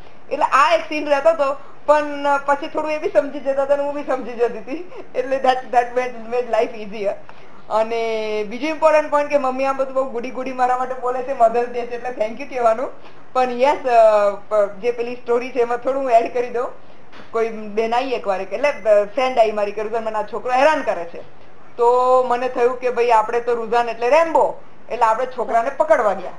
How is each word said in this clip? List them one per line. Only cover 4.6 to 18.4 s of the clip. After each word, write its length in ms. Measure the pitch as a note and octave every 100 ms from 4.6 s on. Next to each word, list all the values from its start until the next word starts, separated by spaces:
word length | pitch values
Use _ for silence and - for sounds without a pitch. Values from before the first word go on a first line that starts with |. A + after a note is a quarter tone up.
| A3+ D4+ F#4 A#4 - -
એટલે 220 | C4 C4+
that, 380 | C4 C4 A3 A#3+
that 240 | A#3+ A#3+
made, 360 | B3+ A#3 A3+ A#3+
made 260 | A#3 A3
life 260 | C4 A3 G#3
easier. 240 | G#3+ G3+ - - - - - -
અને 760 | A3 A3 A#3 A3+ A3 G#3+ G#3+ G#3
બીજો 180 | A#3 D4+
important 440 | D#4 D#4 D4+ D4+
point 180 | D4 D4
કે 80 | C#4+
મમ્મી 280 | C4 B3+ C4+
આ 80 |
બધું 200 | C4+ C4+
બહુ 100 | C4
ગુડી 260 | C4+ A3+ B3
ગુડી 240 | C4 B3+
મારા 240 | B3+ B3+ B3+
માટે 160 | B3+
બોલે 300 | B3+ B3 B3+
છે, 100 | B3+ C4
મધર્સ 300 | A3+ A#3 A#3+
ડે 160 | A#3+ A#3
છે 100 | A#3+
એટલે 300 | B3+ B3 G#3+
thank 140 | A#3
you 60 | C#4
કહેવાનું. 440 | C4 A#3 A3+ C4+ - - - -
પણ 180 | C4 B3+
યસ, 360 | A#3+ C4 D4+ C4+
અ, 420 | A#3+ A3 G#3 G3+
પ-, 520 | G3 - G#3+ G3+ G3
જે 100 | A#3
પેલી 240 | A#3 A#3+ B3
story 360 | - A#3+ B3+
છે 80 | B3+
એમાં 180 | A#3+ A#3+
થોડું 240 | C4 C4+
હું 100 | C4+
એડ 220 | A#3 A#3
કરી 160 | B3 A#3+
દઉં. 180 | A3 C4 - - - - - -
કોઈ 180 | A3+ A3+
બેન 440 | G#3+ G#3+ G3+ A3+
આવી 180 | A#3+ C4+
એકવાર, 300 | A#3+ G#3 F#3+